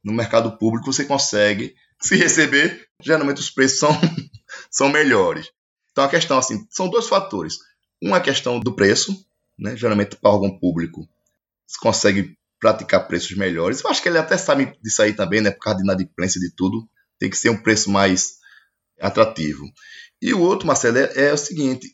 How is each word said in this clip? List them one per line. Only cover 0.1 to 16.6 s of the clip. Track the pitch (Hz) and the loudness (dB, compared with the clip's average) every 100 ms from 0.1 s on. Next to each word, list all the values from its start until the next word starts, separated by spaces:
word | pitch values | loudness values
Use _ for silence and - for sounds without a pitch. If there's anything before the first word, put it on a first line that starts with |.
mercado | 110 110 117 110 - | -4 2 2 2 -2
público | 113 117 135 | -2 0 -4
você | 135 | -4
consegue | 143 139 - 104 104 104 123 _ _ _ | -2 -2 0 2 2 2 -6 _ _ _
se | - | 0
receber, | 185 170 160 147 139 165 - - _ | 2 4 4 2 4 2 -2 -20 _
geralmente | 131 156 139 139 | 0 0 0 -4
os | - | -6
preços | - 131 - | 0 2 2
são, | 151 | 2
<laughs> | 156 165 - - - _ - - | 2 0 -2 -12 -20 _ -18 -10
são | - 139 | 0 2
melhores. | 151 147 110 90 78 78 _ _ _ _ | 2 4 4 2 -2 -10 _ _ _ _
Então | - | -2
a | 139 | 0
questão, | 165 160 131 | 0 2 0
assim, | - 110 - | 0 -6 -8
são | - 185 | -6 -2
dois | 226 - | -2 0
fatores. | 202 196 - 160 - _ _ _ _ | -2 -2 -8 -8 -12 _ _ _ _
Um | - | -2
é | 185 | 0
a | |
questão | 175 131 127 120 | 0 -2 -2 -4
do | 113 | -4
preço, | 101 98 - - 196 _ _ _ - | 2 4 4 -2 -8 _ _ _ -10
né? | 104 | -10
Geralmente | 123 117 104 101 | -4 0 0 -2
para | - 104 | 2 2
órgão | 104 95 - | 4 0 -2
público | 90 82 82 - - _ _ _ _ _ _ | -2 -2 -6 -10 -20 _ _ _ _ _ _
se | - | -2
consegue | 113 104 107 98 85 _ _ _ | -2 2 2 2 -4 _ _ _
praticar | 107 - - 92 - | 2 2 0 0 0
preços | 85 - 92 | -6 -4 -4
melhores. | 95 82 87 135 | -2 0 -2 -2
Eu | 427 | -2
acho | 302 | -2
que | - | 0
ele | 165 | -2
até | 156 185 | 0 -2
sabe | 175 139 135 - | 0 0 0 -6
disso | 110 - | -6 0
aí | 107 | 2
também, | 104 92 107 | 0 -2 0
né? | 104 | 0
Por | 98 | -2
causa | 107 98 | -4 -2
de | |
inadimplência | 98 95 92 - 92 92 | 0 -2 -4 -4 -4 -4
de | 87 | -6
tudo, | - | -2